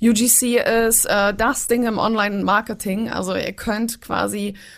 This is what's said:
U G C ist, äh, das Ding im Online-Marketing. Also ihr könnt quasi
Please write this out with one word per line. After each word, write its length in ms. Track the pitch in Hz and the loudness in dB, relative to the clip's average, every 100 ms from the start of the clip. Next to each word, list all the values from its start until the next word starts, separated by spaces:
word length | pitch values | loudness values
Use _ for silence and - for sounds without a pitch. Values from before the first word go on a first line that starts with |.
U 120 | 233 | 2
G 120 | 214 240 | 4 4
C 320 | - 247 240 | 2 2 2
ist, 480 | - 226 226 226 - | 4 2 2 2 2
äh, 280 | 202 202 202 | 2 2 2
das 320 | 233 269 - | 0 0 0
Ding 180 | 240 233 | 0 0
im 140 | 208 | 0
Online-Marketing. 1120 | 214 220 208 202 185 208 226 214 202 196 226 | 0 0 -2 -2 0 0 -2 -6 -6 -4 -4
Also 240 | 185 185 185 | -4 -4 -4
ihr 160 | - | -6
könnt 480 | 196 226 214 226 - | -6 -4 -2 -4 -6
quasi 540 | - 190 202 208 202 196 - | -4 -2 -2 -4 -6 -8 -18